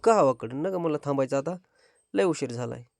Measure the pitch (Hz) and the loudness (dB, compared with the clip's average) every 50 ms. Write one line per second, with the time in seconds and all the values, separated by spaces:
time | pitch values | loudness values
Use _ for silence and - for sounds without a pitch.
0 | - 226 226 208 156 135 127 _ - 113 127 139 156 190 190 180 170 165 151 147 | 6 6 6 6 6 4 2 _ -6 -8 -6 -4 -4 -4 -4 -2 -2 -2 -4 -2
1 | - 139 139 135 135 127 139 139 135 165 180 180 _ _ _ _ _ _ _ _ | -2 -2 0 0 0 0 -2 -2 -2 -4 -8 -8 _ _ _ _ _ _ _ _
2 | _ _ - 196 196 180 156 - 139 123 120 117 123 117 123 123 120 _ _ | _ _ 0 0 2 2 0 -2 -4 -6 -6 -8 -8 -8 -8 -12 -14 _ _